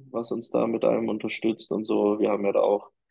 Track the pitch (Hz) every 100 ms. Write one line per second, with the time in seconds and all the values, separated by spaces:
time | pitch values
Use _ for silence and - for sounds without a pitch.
0 | - 117 117 113 117 120 117 113 113 117
1 | 113 107 110 - 113 107 - 101 107 107
2 | 104 104 104 101 101 98 98 104 - _
3 | _